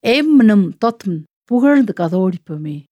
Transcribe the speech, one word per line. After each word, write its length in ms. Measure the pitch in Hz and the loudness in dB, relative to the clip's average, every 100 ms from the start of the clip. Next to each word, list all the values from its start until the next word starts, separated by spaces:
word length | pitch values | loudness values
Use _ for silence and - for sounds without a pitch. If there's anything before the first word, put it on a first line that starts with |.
Эм 260 | 214 269 302 294 | 0 0 2 4
нам 340 | 220 208 180 | 4 4 0
тотм 400 | - 226 233 202 165 156 _ _ | -2 -4 -4 -8 -8 -12 _ _
пугылд 420 | 240 277 285 220 - | 0 2 2 0 -4
гадорипами. 760 | 165 180 185 180 - 151 151 147 139 | -4 -2 -2 -4 -12 -12 -10 -12 -16